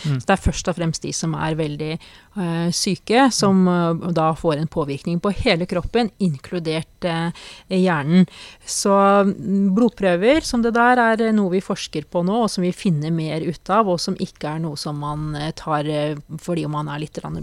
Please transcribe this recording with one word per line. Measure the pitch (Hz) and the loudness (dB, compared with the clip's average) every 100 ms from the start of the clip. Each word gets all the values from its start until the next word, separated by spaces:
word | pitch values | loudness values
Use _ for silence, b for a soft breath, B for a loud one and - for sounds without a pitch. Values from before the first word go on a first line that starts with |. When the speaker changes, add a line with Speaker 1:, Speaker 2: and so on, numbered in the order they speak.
Speaker 1:
Mm. | 151 131 | -4 -2
Speaker 2:
Så | - | 0
det | |
er | 190 | 0
først | - - - | 0 -2 -4
og | |
fremst | 175 165 156 | -2 -4 -4
de | - | -6
som | 147 165 | -4 -4
er | 156 156 | -2 -2
veldig, | 156 156 147 156 | -2 -4 -4 -6
eh, | 160 - - - 208 175 165 170 | -8 -12 -20 -14 -6 -4 -2 -2
syke, | 165 208 180 - 226 269 | -2 -2 -4 0 4 4
som, | - 202 190 180 | 4 4 4 4
eh, | 175 170 165 175 | 2 0 0 -2
da | 165 160 | 0 0
får | 160 170 147 | 0 0 0
en | 156 | -2
påvirkning | 175 143 139 - 170 | -4 -4 -4 -4 -2
på | 208 185 | -2 0
hele | 254 170 180 | 0 0 0
kroppen, | 175 - 226 233 - | -4 -2 0 -2 -2
inkludert, | 190 139 - 180 165 156 - _ 180 | -2 -2 -6 -6 -4 -4 -6 _ -4
eh, | 165 170 B B B - | -2 -4 B B B -4
hjernen. | 185 185 160 139 180 175 B B B - | 0 2 2 4 4 4 B B B -8
Så, | - 208 196 196 202 | -2 2 4 6 6
mm, | 196 - 151 196 196 | 4 0 -2 2 2
blodprøver | 190 240 - 190 175 214 311 | 4 2 2 0 4 4 2
som | - 247 | 2 0
det | 233 | 2
der | 233 240 247 | 4 4 4
er, | 226 220 | 4 2
eh, | 226 | 2
noe | 214 196 | 2 2
vi | 185 | 0
forsker | - 202 - 156 147 | -2 -6 -6 -8 -4
på | 180 180 | -2 0
nå, | 226 | 2
og | 214 | 0
som | - 180 | 0 -2
vi | |
finner | - 202 151 151 | 0 0 0 0
mer | 165 156 156 156 | -2 -2 -4 -4
ut | 160 - | -6 0
av, | 202 208 | 2 2
og | 175 | 0
som | - 185 | -2 -6
ikke | 185 - 147 156 | -6 -6 -8 -4
er | |
noe | 165 143 | -6 -6
som | 160 147 | -8 -6
man, | 147 151 151 147 | -6 -6 -6 -6
eh, | 151 | -6
tar, | - - 151 147 | -8 -4 -2 0
eh, | 151 151 147 - 160 | -2 -2 -4 -10 -10
fordi | - 170 151 | -6 -4 -4
man | 151 151 | -4 -6
er | 147 | -8
litt | 151 | -10
grann | - 147 160 | -10 -10 -8